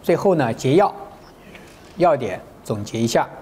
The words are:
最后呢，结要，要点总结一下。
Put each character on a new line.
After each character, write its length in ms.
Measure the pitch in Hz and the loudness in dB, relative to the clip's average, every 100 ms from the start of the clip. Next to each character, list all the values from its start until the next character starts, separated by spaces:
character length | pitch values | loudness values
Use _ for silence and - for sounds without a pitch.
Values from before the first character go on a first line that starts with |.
最 120 | - | 0
后 200 | 170 202 | 2 2
呢， 180 | 170 120 | 2 0
结 220 | - 131 | -2 2
要， 200 | 160 202 - - - - - - - - - - - | 2 2 -2 -18 -20 -20 -20 -20 -20 -20 -20 -20 0
要 200 | 175 139 | 2 2
点 240 | 110 92 - - | -2 -8 -14 -20
总 220 | - 104 | -6 -6
结 160 | 101 113 | -4 -2
一 60 | 117 | 2
下。 220 | 170 143 - | 2 0 -6